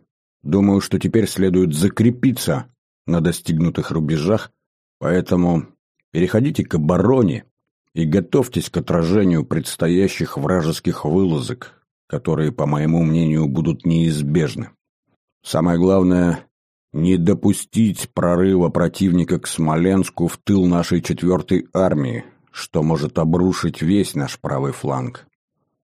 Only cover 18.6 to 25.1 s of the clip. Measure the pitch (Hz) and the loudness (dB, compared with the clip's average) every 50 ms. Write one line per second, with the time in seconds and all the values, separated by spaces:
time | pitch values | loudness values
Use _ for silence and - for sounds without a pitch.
18.6 | 87 82 - - 87 82 82 - 98 98 85 90 85 - 92 80 - - - - | 2 2 0 0 0 0 0 0 0 2 2 2 0 0 -2 -4 -4 -6 -6 -4
19.6 | 82 78 78 80 87 95 95 95 90 - - - 85 85 - - _ - 104 98 | -2 0 0 0 2 2 2 0 0 -2 -4 -4 -4 -4 -4 -4 _ 0 2 2
20.6 | 92 90 87 85 85 - 90 87 82 - 87 - - 87 90 87 - - 95 90 | 2 2 2 0 0 0 -2 -2 -2 -4 -6 -2 0 0 0 0 0 0 -2 -2
21.6 | - - - - 95 92 82 76 71 - 113 117 - - - _ _ _ - - | -2 -2 -2 0 0 0 0 0 -2 -4 -6 -8 -12 -14 -20 _ _ _ -18 -16
22.6 | - - - 85 78 78 80 76 71 76 - - 80 80 80 90 90 92 90 - | -12 -6 -4 -2 0 0 0 0 -2 -4 -2 -2 0 0 2 2 2 0 0 -2
23.6 | - 85 76 - - 80 95 101 95 - - 76 69 65 - - - 71 69 67 | -2 -4 -4 -4 -2 0 2 2 0 0 -4 -6 -8 -8 -8 -10 -8 -6 -6 -4
24.6 | 69 69 65 - - - 67 65 64 62 | -4 -6 -8 -8 -6 -6 -6 -6 -6 -8